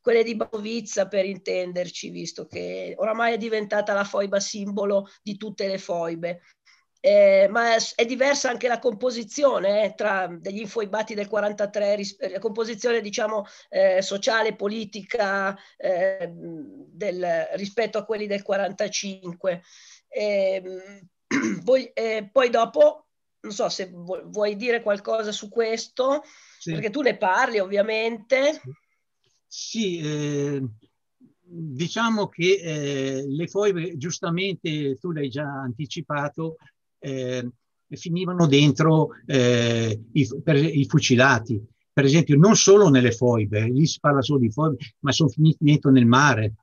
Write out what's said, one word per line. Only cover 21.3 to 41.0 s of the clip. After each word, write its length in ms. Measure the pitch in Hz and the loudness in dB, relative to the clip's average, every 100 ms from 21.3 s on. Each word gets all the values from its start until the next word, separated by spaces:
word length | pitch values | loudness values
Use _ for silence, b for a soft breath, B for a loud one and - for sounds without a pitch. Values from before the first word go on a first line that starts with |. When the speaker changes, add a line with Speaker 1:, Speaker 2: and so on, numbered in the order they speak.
| 277 233 190 | -4 -2 -6
Speaker 1:
voi, 240 | 175 262 233 | 0 0 0
eh, 360 | - 226 220 202 | -6 -4 -4 -2
poi 180 | - 247 | 0 2
dopo, 580 | 233 226 294 302 302 _ _ _ _ | 2 0 4 4 4 _ _ _ _
non 120 | 214 | -14
so 160 | 202 202 | -6 -4
se 180 | - 190 | -4 -10
vu-, 360 | 175 175 185 170 | -12 -12 -12 -10
vuoi 260 | 185 208 208 | -4 -4 -2
dire 260 | 240 233 | -2 -2
qualcosa 480 | 226 202 208 220 214 | 0 -4 -2 -4 -4
su 160 | 208 208 | -8 -8
questo, 760 | 226 226 226 - - 254 285 294 b b b | -4 -2 -2 -8 -4 -2 -2 -4 b b b
Speaker 2:
Sì. 160 | - | -8
Speaker 1:
perché 160 | 160 214 | -6 -4
tu 120 | 208 | 0
ne 140 | 262 202 | 0 0
parli 420 | 208 196 262 220 | 0 2 0 0
ovviamente. 1000 | 190 196 208 220 226 233 - 262 277 294 | -2 -2 0 0 -2 -6 -2 0 0 -2
Speaker 2:
Sì. 80 | 127 - _ _ _ _ _ _ _ | -10 -20 _ _ _ _ _ _ _
Sì, 480 | - - 220 208 170 | -16 -10 -4 -4 -4
eh, 640 | 151 151 147 143 143 143 131 110 _ _ _ _ _ _ | -6 -4 -4 -2 -2 -4 -6 -10 _ _ _ _ _ _
diciamo 880 | 180 175 160 127 170 220 233 220 196 | _ -12 -10 -6 -6 -2 -2 0 -4
che, 320 | - 170 190 | -2 0 2
eh, 640 | 170 151 143 139 135 135 139 | 0 -6 -4 -4 -4 -4 -4
le 200 | 139 170 | -6 -4
foibe, 480 | - 208 180 165 165 | 0 0 0 -4 -8
giustamente 1000 | 139 131 180 170 196 185 170 151 143 131 | -8 -6 -4 -4 -4 -6 -6 -4 -4 -6
tu 120 | 180 | -6
l'hai 200 | 160 143 | -6 -6
già 160 | 123 147 | -6 -8
anticipato, 1080 | 135 135 117 143 - - 147 147 - 160 160 b _ _ _ | -8 -8 -8 -10 -10 -6 -6 -6 -6 -10 -10 b _ _ _
eh, 520 | 147 135 127 127 123 - _ _ _ | -10 -6 -4 -6 -8 -12 _ _ _
finivano 580 | 147 180 170 180 180 165 | -14 -6 -4 -4 0 4
dentro, 640 | 139 147 131 160 156 147 B | 6 6 4 4 4 2 B
eh, 760 | - 135 123 123 117 117 113 110 - | -2 2 4 4 2 0 0 -4 -2
i 140 | - 123 | 0 0
fu-, 160 | 135 | -2
per, 140 | - 143 | 2 4
i 280 | 156 151 | 4 2
fucilati. 760 | 120 156 | 2 2